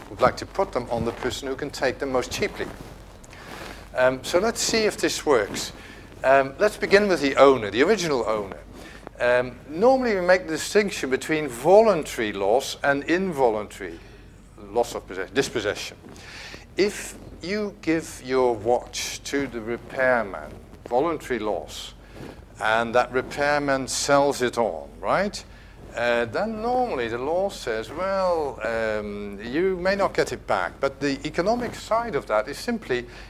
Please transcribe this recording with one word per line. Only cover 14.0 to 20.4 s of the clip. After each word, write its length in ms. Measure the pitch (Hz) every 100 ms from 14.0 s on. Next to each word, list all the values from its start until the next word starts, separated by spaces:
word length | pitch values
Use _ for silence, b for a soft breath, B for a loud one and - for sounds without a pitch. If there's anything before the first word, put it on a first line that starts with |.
| B B B B - - 101
loss 220 | 107 117 101
of 120 | -
possess-, 240 | 92 90
dispossession. 680 | 113 131 123 101 92 - - - B B B B B B -
If 400 | 202 - - - - -
you 340 | 165 208 208 -
give 400 | - 165 160 - 127
your 280 | 131 123
watch 720 | 113 107 120 - - - -
to 240 | - 139 135
the 140 | 117
repairman, 880 | 110 117 - 135 131 123 104 82